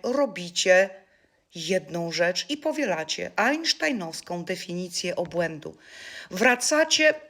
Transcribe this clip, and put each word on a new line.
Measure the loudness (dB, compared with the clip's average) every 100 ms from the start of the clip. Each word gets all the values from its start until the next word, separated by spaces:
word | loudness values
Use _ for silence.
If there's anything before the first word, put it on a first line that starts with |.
robicie | -2 0 0 -2 -8 0 6 6 6 -2 -20 _ _ _ _
jedną | -10 -2 -2 -2 -6 -4
rzecz | 0 0 0 -4
i | -4
powielacie | -2 -2 -2 -2 -4 -6 -6 0
einsteinowską | 2 2 -2 0 0 -2 -6 -10 -8 -6
definicję | -4 -6 -6 -6 -6 -6 -4 -2
obłędu. | -2 -2 -2 -4 -12 -16 -20 -20 -16 -16 -8
Wracacie | 2 4 4 4 4 4 6 4 4 -4